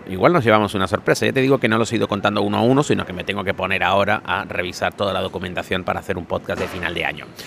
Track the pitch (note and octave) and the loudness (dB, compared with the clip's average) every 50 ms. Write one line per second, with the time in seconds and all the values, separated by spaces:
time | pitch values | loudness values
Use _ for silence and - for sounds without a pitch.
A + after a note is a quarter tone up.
0 | - - F#2 F#2 A2 D#3 F3 E3 G#2+ A2+ G#2+ G#2+ G#2 G2 - F#2+ F#2+ - G#2 - | -10 -10 -2 2 4 4 4 4 6 6 6 6 4 2 0 -2 0 0 -2 -2
1 | - - C#3+ - A2+ A2 A#2 C3+ C3 C3+ C#3 B2+ C3 A2+ A2 A2+ A2+ - A#2+ G#2 | 2 0 0 2 2 2 2 2 4 4 4 2 4 2 2 2 0 0 0 0
2 | G#2+ - G#2 G2+ G2 G#2 G#2 G#2 G2+ G2+ G#2 G#2 A2 A#2+ C3 C#3 D3+ - G#2+ F#2+ | 0 0 0 0 0 0 0 0 0 0 2 2 4 4 4 4 4 2 0 0
3 | F2+ - F2+ F2 - - G2 G2+ F#2 G2 F#2 - F#2 F#2 F#2+ F2+ F2+ F2 F#2+ G2+ | 0 -4 -8 -6 -6 -4 -4 -2 -2 -2 -2 -2 -2 -2 0 0 2 4 4 4
4 | G2 G2+ G#2+ - - F#2 F2+ G2 E2+ - F2+ F#2 F#2 F2+ F2 - G2+ F2+ F2 - | 4 2 0 -2 -2 -4 -4 -4 -4 -4 -6 -4 -4 -6 -4 -2 -4 -4 -2 -2
5 | G#2 F#2+ F#2+ F#2+ F#2+ F#2 - F2+ F2+ F2+ F2 - - - F#2+ F#2 F2+ G2 F#2 F2 | -2 -2 -2 -2 -4 -4 -6 -6 -6 -6 -6 -6 -4 -4 -4 -4 -2 -4 -4 -4
6 | - - F#2 F2 E2 - F#2+ F2 - - F#2+ E2+ F#2 F2 - F#2 E2+ E2 E2+ E2 | -6 -6 -6 -6 -4 -4 -6 -6 -4 -6 -4 -4 -4 -6 -6 -6 -6 -6 -4 -4
7 | D#2 C#2+ D2+ C#2 C2+ C#2+ - - - | -4 -4 -6 -8 -14 -16 -16 -18 -16